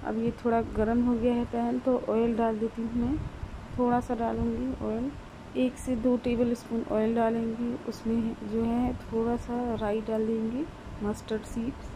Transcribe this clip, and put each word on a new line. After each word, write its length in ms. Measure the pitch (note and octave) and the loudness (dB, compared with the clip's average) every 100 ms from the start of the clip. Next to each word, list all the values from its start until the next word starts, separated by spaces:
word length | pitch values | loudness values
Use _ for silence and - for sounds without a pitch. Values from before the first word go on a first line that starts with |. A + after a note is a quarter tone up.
अब 140 | - A3 | -2 0
ये 120 | A#3 A3+ | 0 0
थोड़ा 240 | A#3+ A3+ A3+ G#3 | 2 2 2 0
गर्म 260 | G#3+ A#3+ | 2 4
हो 100 | A#3+ | 4
गया 200 | A#3+ A#3+ | 4 4
है 100 | A#3+ A#3+ | 2 0
पैन, 320 | A#3 A#3+ B3 | 0 0 0
तो 180 | C4 B3 - | 2 2 2
ऑयल 280 | A3 A#3 A3+ | 2 4 2
डाल 220 | A3+ G#3+ | 2 2
देती 240 | A3+ A#3 | -2 -2
हूँ 120 | A3+ A#3 | -2 0
मैं, 200 | A#3+ D4 - - - - - - | 0 0 -4 -8 -10 -10 -8 0
थोड़ा 200 | B3 A#3+ | 2 2
सा 140 | B3 | 0
डालूँगी 720 | A#3 A3+ A3+ A#3 A3+ B3+ B3+ G#3+ | -2 0 0 0 0 -4 -2 -2
ऑयल, 240 | A3 C4 D4 - - - - | -2 -2 -6 -12 -14 -8 0
एक 200 | B3+ - | 0 0
से 180 | - B3 | -2 2
दो 180 | B3 B3 | 4 4
टेबल 360 | B3 A#3 A#3+ | 2 2 2
स्पून 300 | A#3 - A#3 - | 0 -2 -4 0
ऑयल 220 | G#3+ A3 | 2 4
डालेंगे। 600 | A#3 A3+ A3+ A3+ A3+ A#3+ A#3+ - | 4 4 2 0 -2 -2 -2 -6
उसमें 460 | - A3+ A3+ A3+ - | -4 0 0 0 -4
जो 200 | G#3 A3 | -2 0
है 300 | A3+ A#3+ B3 B3+ | 2 2 2 -2
थोड़ा 340 | - A3+ A3+ A#3+ | -2 0 2 0
सा 360 | - A#3+ A#3+ A3 | -2 -2 -2 0
राई 240 | G#3+ A3 | 0 0
डाल 240 | G#3+ A3 A3 | 0 0 2
देंगे, 380 | A3+ A3 B3 E4 - - - | 0 0 -2 -4 -8 -12 -4
mustard 400 | G#3 G#3+ - A3 | -4 -4 -4 -4
सीड्स। 460 | - A#3+ A3+ - - | -4 -4 -4 -4 -10